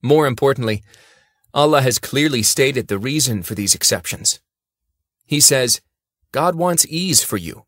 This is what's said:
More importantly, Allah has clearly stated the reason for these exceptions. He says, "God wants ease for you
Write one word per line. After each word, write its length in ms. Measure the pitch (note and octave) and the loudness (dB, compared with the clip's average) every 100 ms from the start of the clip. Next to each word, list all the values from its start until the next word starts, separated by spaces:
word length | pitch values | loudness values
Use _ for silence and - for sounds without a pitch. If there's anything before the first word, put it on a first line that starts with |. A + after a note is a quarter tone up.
More 260 | B2 D3+ D3 | 4 4 4
importantly, 560 | A#2 C#3 C3 A#2 G#2+ - _ _ _ _ _ _ | 2 0 0 -2 -4 -8 _ _ _ _ _ _
Allah 280 | C#3+ D3+ D3+ | 2 4 4
has 160 | B2+ A#2+ | 2 -2
clearly 440 | - C3+ D3+ C3 | -4 -2 0 0
stated 460 | G2+ - C3+ C3 G#2+ | 0 2 0 0 -4
the 100 | G2+ | -4
reason 440 | A#2+ D3+ C3+ G#2+ | -2 -2 -2 -2
for 120 | E2+ | -6
these 200 | G#2 G2+ | -6 -2
exceptions. 680 | - - G#2 - - - - _ _ _ _ _ _ _ _ | -2 0 -2 -6 -6 -6 -6 _ _ _ _ _ _ _ _
He 160 | _ D3 | _ 0
says, 400 | C#3+ C#3 B2 - _ _ _ _ _ | 2 2 0 -2 _ _ _ _ _
"God 220 | C3 E3 | -2 0
wants 320 | E3 F3 E3+ - | 0 0 0 0
ease 340 | D#3+ F#3 C#3 | -2 0 0
for 140 | - G#2 | 0 -6
you 300 | E2 - | -6 -14